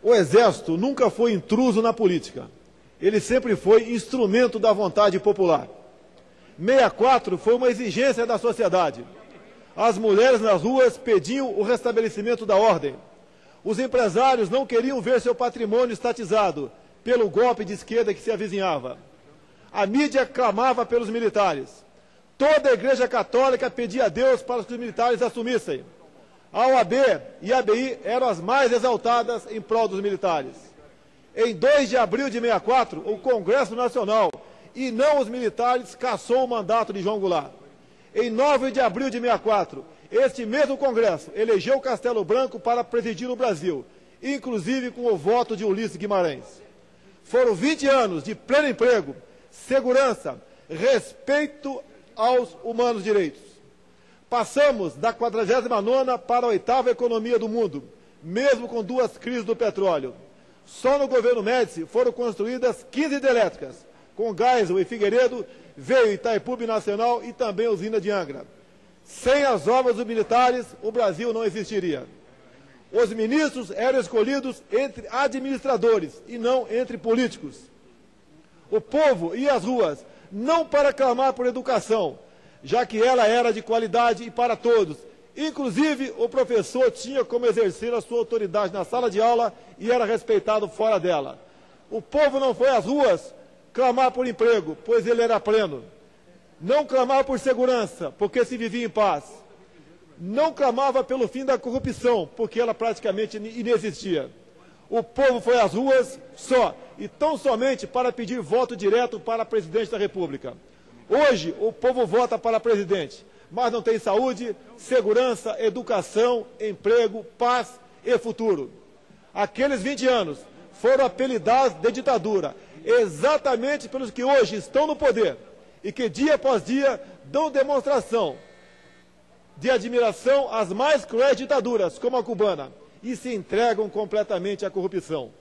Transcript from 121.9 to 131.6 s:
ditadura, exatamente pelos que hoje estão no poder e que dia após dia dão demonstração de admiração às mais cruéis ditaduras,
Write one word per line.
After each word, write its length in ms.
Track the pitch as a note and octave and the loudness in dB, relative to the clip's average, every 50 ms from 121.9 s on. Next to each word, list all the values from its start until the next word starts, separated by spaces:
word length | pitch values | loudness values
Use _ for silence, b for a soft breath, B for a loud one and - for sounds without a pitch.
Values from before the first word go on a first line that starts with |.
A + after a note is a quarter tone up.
ditadura, 640 | G#3+ C4 B3 - B3+ A3 E3 G#3+ G#3+ F#3+ D#3+ C#3+ - B B B B D#3 D#3+ | -2 0 -2 0 0 0 0 0 -2 -2 -2 -4 -8 B B B B -12 -2
exatamente 1040 | F#3 A3+ B3 A3+ G3 D#3 D3 F3 C#4 D4+ D4 - C#4 B3+ A3+ A#3 C#4 D4 D4 C#4+ A3 | 2 2 2 2 0 -2 -2 0 0 0 2 0 0 -2 0 -2 -2 -4 -4 -6 -8
pelos 220 | - C4 C4+ A3 | -8 -8 -8 -8
que 140 | - B3 A#3+ | -8 -4 0
hoje 320 | C4 C#4+ C4+ A#3 D#3+ G#3 | 2 4 4 4 2 0
estão 300 | G#3 - - - C4 D4+ | -8 -10 -2 0 0 2
no 100 | D#4 D4+ | 2 0
poder 400 | D4 D4+ C4+ A3 G#3 G#3+ D#3+ B2+ - - - - - b b b b | 0 0 0 2 2 0 0 -2 -6 -16 -20 -20 -20 b b b b
e 100 | - G3+ | -12 -10
que 160 | - - B3 A3 | -6 -4 -4 -4
dia 260 | D3 F#3 C4+ D#4 D4+ | -2 -2 2 2 2
após 300 | - - C4+ C4 G#3 - | 2 2 0 0 0 0
dia 360 | - B3 C4+ C#4 C4+ A#3+ - B B B B - | -2 -2 0 0 0 0 -2 B B B B -20
dão 260 | C#3 C#3 C#4 D#4+ D#4 | -4 -2 -2 -2 0
demonstração 880 | C4 C#4 C4+ C#4 C#4+ C4+ - C#4 C#4+ B3+ F#3+ - A3 A#3 G3+ D#3 B2+ - - b b b b b b b b b b b b b b _ _ _ _ _ _ _ _ | 0 0 0 2 0 -2 0 0 0 0 0 -2 -2 -2 -2 -2 -4 -8 -18 b b b b b b b b b b b b b b _ _ _ _ _ _ _ _
de 140 | - C#3 B3 | -6 -2 0
admiração 800 | C4 A3+ F#3 A#3 A#3+ B3 A#3 A3 G3+ - - B3 C4+ C#4 C4+ A#3+ | 0 0 -2 -2 0 0 0 0 -2 -2 0 2 2 2 2 0
às 200 | A3 A3+ G#3+ E3+ | -2 -4 -2 -2
mais 320 | G3 G#3 B3+ D4 D#4 C#4 - | -2 0 2 2 2 2 0
cruéis 320 | - - A3+ B3+ C#4 B3+ | -2 0 2 2 2 2
ditaduras, 640 | G3+ C4+ - D4 C4+ | 0 0 0 0 0